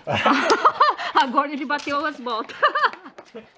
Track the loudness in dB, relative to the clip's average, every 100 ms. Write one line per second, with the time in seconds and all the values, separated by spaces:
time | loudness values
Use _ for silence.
0 | -4 0 2 2 4 4 4 4 2 2
1 | -2 0 2 2 -2 -4 -4 -4 -2 -4
2 | -4 -6 -8 -6 -8 0 0 2 -2 -2
3 | -20 -20 -20 -20 -20